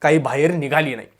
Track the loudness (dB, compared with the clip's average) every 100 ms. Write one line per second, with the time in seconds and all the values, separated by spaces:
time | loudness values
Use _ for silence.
0 | 2 2 0 0 0 0 -2 0 -2 -4
1 | -12